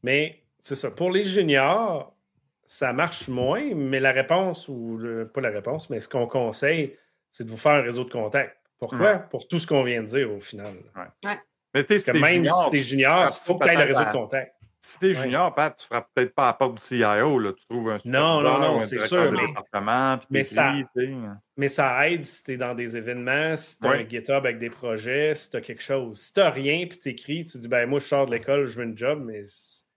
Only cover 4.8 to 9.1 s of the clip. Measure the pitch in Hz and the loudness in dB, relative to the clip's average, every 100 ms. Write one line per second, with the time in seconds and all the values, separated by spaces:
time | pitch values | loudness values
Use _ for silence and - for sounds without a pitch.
4.8 | 113 113 117 113 113 - 123 104 110 151 | -8 -8 -6 -6 -6 -4 -4 -4 -6 -6
5.8 | - 117 - 131 120 135 117 107 139 165 | -6 -10 -4 -2 0 0 -2 0 0 0
6.8 | 143 - _ _ _ - 113 113 151 147 | -2 -8 _ _ _ -14 -12 -2 4 4
7.8 | 120 120 123 123 107 139 131 _ _ _ | 2 -4 -6 -4 -2 -2 -2 _ _ _
8.8 | 117 131 190 | -8 2 4